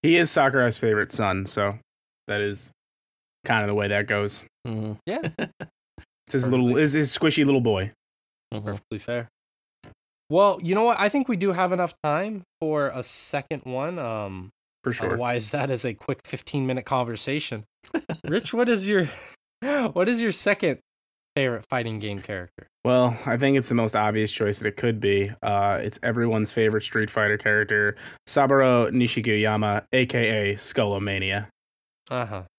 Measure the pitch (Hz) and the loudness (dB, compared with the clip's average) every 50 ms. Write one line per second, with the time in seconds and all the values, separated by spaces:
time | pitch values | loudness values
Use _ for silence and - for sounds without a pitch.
0 | - 156 165 170 165 156 - 160 139 135 131 135 123 120 110 - - 113 107 104 | 4 6 4 6 4 4 4 4 4 4 4 4 2 2 2 0 0 2 2 2
1 | 98 - - - 110 98 95 95 98 - - 104 101 101 104 120 _ _ _ _ | 0 -2 -2 0 0 0 0 0 -2 -2 -2 0 0 -2 -2 -6 _ _ _ _
2 | _ _ _ _ _ - 104 104 104 104 101 101 - - _ _ _ _ _ _ | _ _ _ _ _ -6 -4 -2 -2 -4 -4 -8 -14 -16 _ _ _ _ _ _
3 | _ _ _ _ _ _ _ _ - - 117 113 104 104 104 104 101 101 101 101 | _ _ _ _ _ _ _ _ -2 0 0 2 2 0 0 0 0 0 0 0
4 | 107 101 107 104 104 101 - - - _ _ _ _ 120 110 110 107 107 107 - | 0 0 0 0 0 -2 -4 -8 -12 _ _ _ _ -8 -6 -6 -6 -6 -8 -10
5 | _ 170 202 311 208 160 - - 165 156 _ _ - - _ _ _ _ _ - | _ -6 -6 -6 -6 -8 -6 -6 -10 -10 _ _ -18 -18 _ _ _ _ _ -20
6 | - _ _ _ _ - - 135 123 123 131 127 123 123 123 135 156 147 135 156 | -20 _ _ _ _ -4 -2 -2 0 2 2 2 4 4 4 4 4 4 4 2
7 | 151 139 - - 160 156 - 160 147 139 139 131 120 117 104 95 95 110 _ _ | 2 0 0 2 2 2 4 4 4 4 4 4 4 2 2 2 0 -4 _ _
8 | _ _ _ _ _ _ _ _ _ _ 113 107 104 104 98 104 _ _ 110 101 | _ _ _ _ _ _ _ _ _ _ -10 -8 -8 -8 -8 -10 _ _ -12 -10
9 | - - 120 120 117 117 _ _ _ _ _ _ _ _ _ _ - - - _ | -6 -6 -6 -6 -6 -8 _ _ _ _ _ _ _ _ _ _ -20 -20 -20 _
10 | _ _ _ _ _ _ 151 180 202 202 185 - 175 165 190 208 226 240 226 - | _ _ _ _ _ _ 4 6 6 6 4 0 -2 0 2 2 4 4 2 2
11 | 196 208 202 285 254 - 233 175 190 196 175 175 185 180 185 180 180 170 - _ | 2 2 2 0 0 0 0 0 2 0 2 2 0 0 2 0 -2 -4 -4 _
12 | - 151 147 160 190 214 220 196 175 _ _ _ 160 156 151 147 143 135 131 131 | -2 -2 0 0 -2 -4 -8 -12 -14 _ _ _ -4 -2 0 0 0 -2 -4 -6
13 | 120 - - - - - - 143 139 _ 156 135 - 127 127 131 139 165 180 170 | -10 -10 -12 -14 -10 -6 -6 -6 -6 _ -10 -10 -8 -8 -6 -6 -6 -6 -6 -6
14 | 139 113 113 107 104 98 95 92 92 107 _ _ _ _ _ _ - 127 117 - | -6 -6 -6 -6 -6 -8 -8 -10 -12 -14 _ _ _ _ _ _ -4 -4 -2 -2
15 | - 92 - 117 123 120 123 123 107 - - 143 127 120 131 117 - 123 110 - | -2 -2 -2 -2 -2 -2 -2 -2 -4 -4 -4 -4 -2 -2 -4 -4 -4 -6 -6 -6
16 | - - 135 - _ - - - - - - 143 131 131 131 127 110 - 139 127 | -6 -6 -6 -6 _ -12 -12 -10 -10 -6 -4 -2 -2 -2 -2 -4 -4 -2 -2 -2
17 | 123 117 117 107 - 139 139 147 - - 120 110 110 _ _ _ _ - - 320 | 0 -2 -6 -6 -6 -4 -4 -4 -4 -6 -10 -10 -10 _ _ _ _ -6 -6 -6
18 | - - 165 - - - 156 - - - - 226 247 233 233 202 190 202 208 190 | -6 -6 -10 -8 -4 -2 -2 -2 -2 -2 -2 0 2 2 2 0 0 0 2 2
19 | 175 139 - - - - - _ _ _ _ _ - 269 294 285 247 190 139 170 | 2 0 -4 -12 -18 -20 -20 _ _ _ _ _ -4 -2 0 0 0 0 0 2
20 | 185 214 247 226 233 220 180 - - 202 202 - - 165 131 - _ _ _ _ | 2 2 2 0 0 -2 -2 0 0 0 0 2 0 -2 -2 -2 _ _ _ _
21 | _ _ _ _ _ _ _ 147 135 127 117 104 104 _ 135 127 117 113 110 107 | _ _ _ _ _ _ _ 0 0 0 -2 -4 -6 _ -4 -2 -2 -4 -6 -6
22 | 107 107 101 95 - - 104 92 87 87 _ - - _ _ _ - 123 123 123 | -6 -6 -8 -8 -8 -8 -8 -10 -10 -12 _ -20 -20 _ _ _ 0 4 4 6
23 | 123 123 117 113 - - 117 120 139 139 139 135 123 - 120 117 113 110 107 110 | 4 4 2 -2 -2 -2 0 2 4 4 4 2 2 2 0 0 0 2 2 2
24 | 107 107 107 110 107 104 - - 110 104 104 - - 104 101 - - 120 113 107 | 0 2 2 0 -2 -2 -2 -2 -2 -2 -2 -2 -4 -4 -4 -2 -2 -2 -2 0
25 | 104 101 101 101 98 101 113 - - 104 101 101 101 101 98 69 - 107 - - | 2 2 2 2 0 -2 -6 -6 -4 -2 0 2 2 0 0 -2 -4 -6 -6 -4
26 | - 120 113 120 117 120 113 110 107 - - 117 110 107 107 107 - - - 113 | -4 -2 0 0 0 0 2 0 0 0 2 2 2 2 2 0 -4 -2 -2 -2
27 | 107 107 - 110 107 104 104 104 - 107 107 107 104 104 107 104 104 104 104 - | -2 0 0 0 2 2 0 0 0 0 2 2 2 2 2 2 2 2 0 -4
28 | - - - - _ - - 147 139 127 139 135 131 127 123 120 117 - - 127 | -16 -20 -20 -18 _ 0 4 4 4 6 6 6 6 6 6 4 4 4 2 2
29 | 123 120 - 120 110 117 107 104 107 107 107 107 107 104 104 107 - _ - 131 | 2 2 0 -2 0 0 2 2 2 2 2 2 0 0 0 -2 -2 _ 2 2
30 | 127 123 - 123 117 110 113 107 104 101 101 101 - - - - 110 101 101 98 | 2 2 0 0 0 0 0 0 0 -2 -2 -4 -4 -2 0 0 0 0 -2 -4
31 | 101 101 98 98 95 95 95 101 104 - _ _ _ _ _ _ _ _ _ _ | -4 -4 -4 -4 -2 -2 -2 -4 -6 -8 _ _ _ _ _ _ _ _ _ _
32 | _ - 127 127 120 104 107 95 90 - _ | _ -8 -6 -6 -4 -6 -8 -12 -12 -14 _